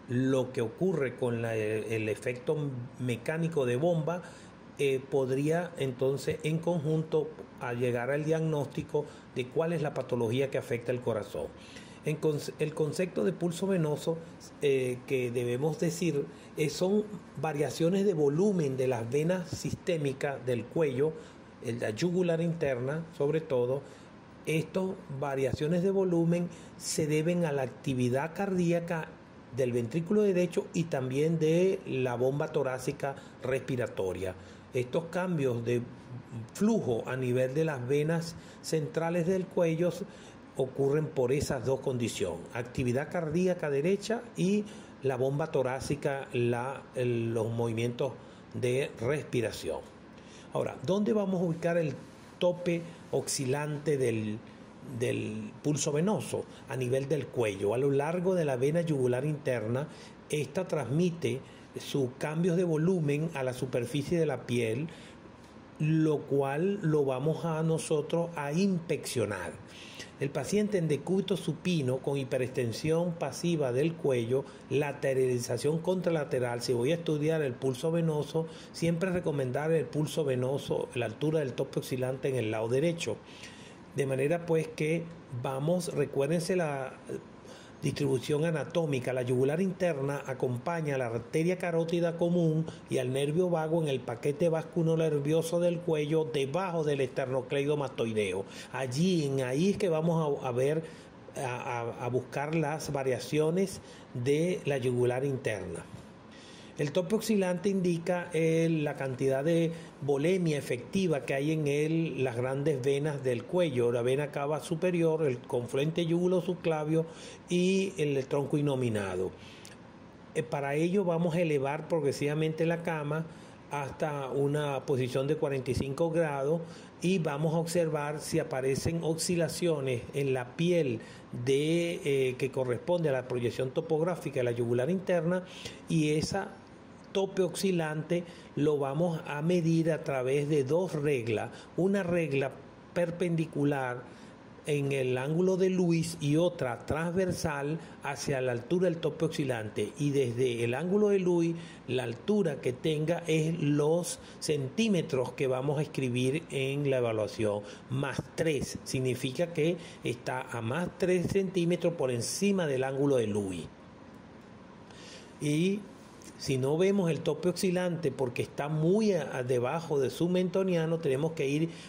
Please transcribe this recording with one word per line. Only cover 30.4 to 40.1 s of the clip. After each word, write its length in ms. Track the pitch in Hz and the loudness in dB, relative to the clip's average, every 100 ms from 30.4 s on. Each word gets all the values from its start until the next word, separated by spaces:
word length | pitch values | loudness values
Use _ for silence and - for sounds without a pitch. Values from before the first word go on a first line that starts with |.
| 180 196 - | 2 0 -2
y 100 | 180 | -2
también 560 | 165 143 127 131 156 165 | 0 0 0 2 2 4
de 400 | 156 165 190 - | 4 4 4 2
la 300 | - 131 127 | -2 -2 0
bomba 380 | 120 131 143 156 | 2 2 2 0
torácica 640 | 156 131 127 147 143 143 139 - - | 0 0 -2 -4 -4 -4 -6 -12 -8
respiratoria. 920 | 120 131 131 123 110 - 95 90 92 90 - - - | -2 -2 -2 -2 -2 -2 -2 -2 -6 -8 -14 -20 -6
Estos 320 | 127 123 170 165 | -4 -2 -2 -2
cambios 580 | 180 185 165 135 120 | -4 0 2 2 0
de 180 | 117 120 120 - - 120 - 117 110 | 0 0 -2 -12 -14 -14 -12 -12 -10
flujo 480 | - 208 214 123 113 127 | 0 2 2 2 -2 -2
a 80 | 131 | -2
nivel 360 | 127 123 131 | 0 2 2
de 120 | 143 | 2
las 200 | 160 139 123 | 0 0 0
venas 480 | 143 151 165 165 - - - | 2 2 0 -2 -10 -16 -14
centrales 640 | - 160 143 - 165 175 165 | -2 -2 0 -2 0 0 2
del 200 | 190 175 | 2 0
cuello 440 | - 170 160 175 165 - | 2 2 4 2 0 -8